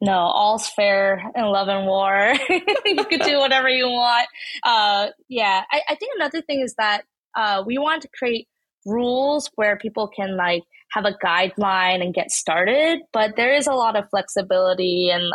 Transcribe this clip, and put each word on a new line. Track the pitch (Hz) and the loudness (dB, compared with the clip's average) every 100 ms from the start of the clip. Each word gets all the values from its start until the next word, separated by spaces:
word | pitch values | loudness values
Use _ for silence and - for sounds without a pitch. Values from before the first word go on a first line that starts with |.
No, | 202 | 0
all's | 185 175 - 208 220 - | 2 2 2 2 0 -2
fair | - 202 196 196 190 202 | 0 2 4 2 0 -4
in | 240 214 | -4 0
love | 196 196 | 0 0
and | 196 190 | -2 0
war. | 190 196 196 208 262 | 2 2 2 2 2
<laughs> | - 349 370 415 | 0 -2 0 0
You | 415 370 415 | 0 0 0
could | 330 | 0
do | - 285 | 2 2
whatever | 269 262 262 | 2 2 2
you | 254 254 | 2 0
want. | 240 240 240 - - - - | 0 2 2 0 -6 -12 -2
Uh, | - 226 208 202 208 - - | 2 4 4 2 -2 -6 -8
yeah, | 247 202 190 208 | -2 2 0 0
I, | 294 311 | -2 -2
I | |
think | 302 466 453 | -6 -6 -4
another | 294 320 | -4 -4
thing | 311 277 | -4 -4
is | 254 - | -4 -2
that, | 214 208 - _ _ | 0 0 -4 _ _
uh, | - 214 196 196 | -2 0 0 -2
we | 262 | -2
want | 294 320 | 0 -2
to | 311 - | -6 -6
create | 247 226 - _ _ _ | -4 -4 -8 _ _ _
rules | 196 226 247 247 277 294 - | -6 -2 0 0 0 0 -4
where | - 214 202 | -2 0 0
people | 220 214 202 | -4 -6 -6
can, | - 190 185 | -6 -6 -2
like, | 175 175 - - - | 0 -2 -4 -20 -8
have | 214 | -2
a | 202 190 | -2 -2
guideline | 185 170 185 208 202 190 185 185 | 0 0 0 0 0 2 2 0
and | 180 | -2
get | 175 - | -4 -4
started, | - - 165 190 269 320 330 - | -4 -2 0 2 2 2 0 -4
but | 220 214 214 | -2 0 0
there | 240 | 2
is | 285 285 | 2 2
a | |
lot | 262 226 214 | 0 0 0
of | 202 | -2
flexibility | 202 190 202 190 185 185 185 180 175 180 | -4 -2 -4 -2 0 0 2 0 0 0
and | 175 175 | 0 -2